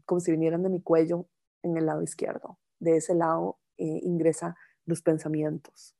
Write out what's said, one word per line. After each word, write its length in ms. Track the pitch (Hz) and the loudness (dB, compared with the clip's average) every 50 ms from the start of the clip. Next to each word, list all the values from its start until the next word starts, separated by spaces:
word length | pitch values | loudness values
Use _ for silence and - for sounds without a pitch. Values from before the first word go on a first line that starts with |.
| _ | _
como 140 | - 180 175 | -2 -2 0
si 100 | 175 180 | 2 2
vinieran 300 | 160 156 160 160 165 175 | 2 2 2 2 2 0
de 60 | 185 190 | 0 0
mi 120 | 185 175 | -2 -2
cuello 460 | - - 165 165 160 165 175 175 - - _ _ _ _ _ _ | 0 4 4 4 4 4 0 -4 -4 -8 _ _ _ _ _ _
en 140 | - 170 165 | -4 -2 0
el 100 | 160 160 | 0 0
lado 160 | 156 151 156 | 0 -2 -2
izquierdo. 560 | 170 - - - - - - - - - 185 _ _ _ _ - | -4 -6 -6 -6 -6 -6 -6 -8 -12 -16 -18 _ _ _ _ -2
De 180 | - 165 165 | 2 4 4
ese 180 | 156 - - 175 | 4 4 2 2
lado, 440 | 165 165 160 165 165 170 190 - _ _ _ _ | 2 2 2 2 0 -2 -4 -6 _ _ _ _
eh, 240 | - 175 156 160 - | -8 -6 -6 -6 -4
ingresa 540 | - 180 175 165 160 165 156 - 170 175 170 - - _ _ _ _ | -2 -2 0 2 2 2 0 0 -4 -10 -10 -12 -18 _ _ _ _
los 160 | 165 165 - | -6 -4 0
pensamientos 920 | - 170 156 156 - 156 156 151 151 151 156 139 - - _ - - - _ | 0 0 0 0 0 -2 -2 -2 -2 -2 -4 -6 -10 -16 _ -20 -20 -20 _